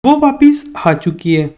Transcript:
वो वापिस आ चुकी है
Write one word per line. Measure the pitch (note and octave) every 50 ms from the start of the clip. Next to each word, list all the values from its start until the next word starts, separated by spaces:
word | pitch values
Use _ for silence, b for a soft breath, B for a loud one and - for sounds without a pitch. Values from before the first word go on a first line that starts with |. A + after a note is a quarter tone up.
| -
वो | B3+ D4+ D4
वापिस | D4+ C#4+ C#4 - C#4+ D4 D4 - - - - -
आ | - E3+ D#3
चुकी | D3+ - F3+ D#3+ E3 - E3 D#3+
है | D#3 D3+ C#3+ -